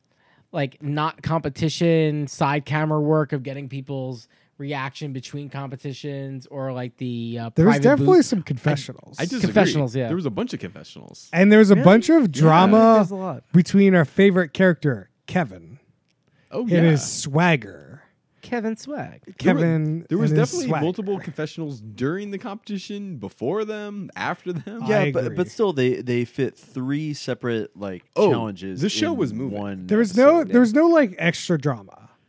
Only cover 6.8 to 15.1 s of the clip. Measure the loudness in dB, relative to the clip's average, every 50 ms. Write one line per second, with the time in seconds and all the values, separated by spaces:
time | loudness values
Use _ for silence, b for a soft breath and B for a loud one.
6.8 | -10 -10 -10 _ -10 -8 -8 -8 -8 -8 -8 -8 -10 -4 2 4 4 6 6 6
7.8 | 6 4 4 6 4 6 6 6 4 4 -2 -4 -4 -4 -8 -2 -2 -2 -2 -2
8.8 | -6 -12 -16 -20 _ -18 -8 -8 -6 -6 -4 -4 -4 0 2 2 2 4 2 0
9.8 | -2 -2 -2 -4 -4 -2 -4 -4 -4 -6 -4 -6 -6 -8 -8 -12 -12 -14 -14 -16
10.8 | -20 -20 -20 -20 -20 -20 -20 -20 -16 -4 2 4 6 8 8 8 8 8 6 8
11.8 | 8 8 6 6 6 4 4 4 4 2 2 4 4 6 8 8 6 6 6 6
12.8 | 6 6 6 6 4 0 -4 -8 -8 -8 -10 -12 -12 _ 2 2 4 4 4 4
13.8 | 6 6 6 4 4 2 2 4 4 6 4 2 -2 -2 0 2 2 2 2 2
14.8 | -2 -4 -4 -4 -8 _